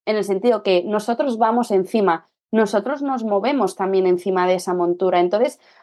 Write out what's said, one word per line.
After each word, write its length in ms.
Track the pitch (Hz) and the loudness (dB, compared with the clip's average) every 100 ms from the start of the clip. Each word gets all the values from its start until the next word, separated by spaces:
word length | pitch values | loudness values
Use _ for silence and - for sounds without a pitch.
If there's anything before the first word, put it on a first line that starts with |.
| - | -4
en 120 | 214 | -2
el 80 | 190 | -2
sentido 380 | 190 240 220 | 0 0 0
que 200 | 202 180 175 | 2 0 0
nosotros 520 | 208 208 233 285 220 | -4 -2 -2 -2 0
vamos 340 | 226 240 233 | 0 0 0
encima, 560 | 196 185 226 190 165 _ _ - | 0 0 0 2 0 _ _ -4
nosotros 500 | 220 208 208 220 285 | 0 2 0 -2 -6
nos 220 | 277 254 | -4 -4
movemos 540 | 226 202 220 285 190 - | -2 -2 0 0 -2 -2
también 280 | 190 196 185 | 0 2 2
encima 420 | 180 196 185 180 | 0 0 0 2
de 80 | 180 | 0
esa 180 | 185 | -2
montura. 480 | 180 175 175 185 175 | -2 -2 0 0 2
Entonces, 400 | 175 208 285 - _ _ | 2 0 -2 -4 _ _